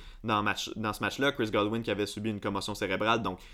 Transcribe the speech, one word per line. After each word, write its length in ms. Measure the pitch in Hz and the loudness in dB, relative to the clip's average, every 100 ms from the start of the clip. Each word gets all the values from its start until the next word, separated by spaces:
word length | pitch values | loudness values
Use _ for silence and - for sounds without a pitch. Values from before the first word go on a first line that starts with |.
| - - | -6 -8
dans 180 | 113 107 | 0 2
match, 300 | 104 95 - - | 2 0 -4 -4
dans 160 | 107 | -2
ce 80 | 101 | 0
match-là. 300 | 104 - 139 | -2 2 2
Chris 200 | 139 110 | 2 2
Godwin 320 | 104 104 117 | 2 2 2
qui 80 | 113 | 0
avait 160 | 101 101 | 0 0
subi 240 | - 107 | -2 -2
une 80 | 104 | -2
commotion 340 | 107 98 92 | -2 -2 -4
cérébrale, 480 | 101 98 95 107 117 | -2 0 2 2 2
donc 160 | 98 90 - | 0 -4 -10